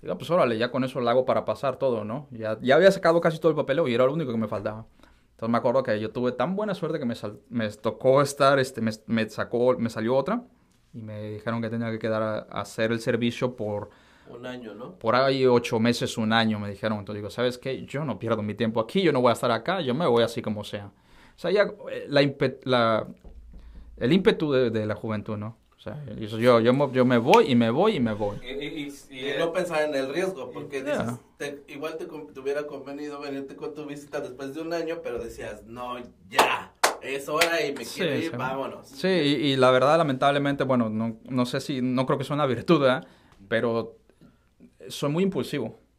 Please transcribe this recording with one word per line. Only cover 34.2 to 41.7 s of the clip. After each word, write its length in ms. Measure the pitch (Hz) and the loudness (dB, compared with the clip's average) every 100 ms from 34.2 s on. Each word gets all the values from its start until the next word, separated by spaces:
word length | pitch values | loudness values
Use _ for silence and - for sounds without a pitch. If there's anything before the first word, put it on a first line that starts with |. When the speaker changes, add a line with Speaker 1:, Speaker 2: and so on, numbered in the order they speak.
Speaker 2:
después 340 | 127 123 139 | -10 -10 -10
de 60 | 147 | -8
un 120 | 160 | -6
año, 280 | 170 160 165 | -4 -4 -6
pero 160 | 127 120 | -6 -8
decías, 460 | 113 117 113 104 | -8 -10 -12 -12
"No, 320 | 104 120 123 123 120 _ 95 | -16 -12 -10 -10 -12 _ -8
ya, 420 | 117 - 131 - _ - - | 0 2 0 -8 _ -2 -2
es 260 | 123 139 139 | -8 -8 -4
hora 380 | 151 170 165 151 | 0 2 2 -2
y 60 | |
me 100 | 127 | -4
Speaker 1:
Sí, 140 | 117 - | -10 -4
Speaker 2:
quiero 140 | 180 131 | -2 -2
ir, 140 | 165 | -4
Speaker 1:
sí. 60 | 120 | -4
Speaker 2:
vámonos". 500 | 131 135 127 - - | -6 -4 -6 -10 -18
Speaker 1:
Sí, 180 | - 180 | -6 0
y, 260 | 185 143 143 143 | 2 2 2 2
y 40 | 135 | 4
la 160 | 131 | 6
verdad, 260 | 127 131 160 | 6 6 4
lamentablemente, 640 | 160 131 139 143 139 139 | 4 2 2 4 0 0
bueno, 260 | 135 127 113 | 2 2 2
no, 280 | 107 113 110 | 0 -4 -6
no 220 | - 127 123 | -6 -4 -2
sé 140 | 143 | -4
si, 200 | - | -4